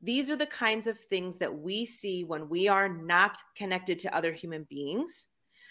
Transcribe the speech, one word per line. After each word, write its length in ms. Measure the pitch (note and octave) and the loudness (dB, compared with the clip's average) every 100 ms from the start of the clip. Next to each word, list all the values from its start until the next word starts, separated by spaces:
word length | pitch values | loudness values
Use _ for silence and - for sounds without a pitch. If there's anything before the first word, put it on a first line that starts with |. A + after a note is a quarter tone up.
These 300 | E3+ B3+ C4+ | -2 0 2
are 40 | D4 | 0
the 120 | D4 | -2
kinds 400 | - A3+ A3 A3 | 0 2 2 0
of 120 | G#3+ | -4
things 380 | - F#3+ F3+ F3 | -2 -2 -2 -2
that 180 | E3+ D3+ | -4 -4
we 300 | D#3 G3+ A3+ | -4 -4 -2
see 380 | - G3+ F#3 | -2 -2 -4
when 260 | E3+ D#3 D3+ | -2 -4 -2
we 180 | E3+ G3 | 2 4
are 220 | G3 G3 | 4 4
not 480 | E3+ D#3+ F3 G3+ - - - | 0 4 6 6 2 -12 -8
connected 440 | G3+ F#3 F#3 F3 | -4 -2 -2 -4
to 160 | F#3 - | -2 0
other 160 | E3 | 0
human 320 | D#3 E3+ D#3+ | -2 -6 -8
beings. 640 | D3+ C#3+ C#3+ F#3+ E4+ - - _ _ _ - | -8 -8 -4 -2 -4 -6 -12 _ _ _ -20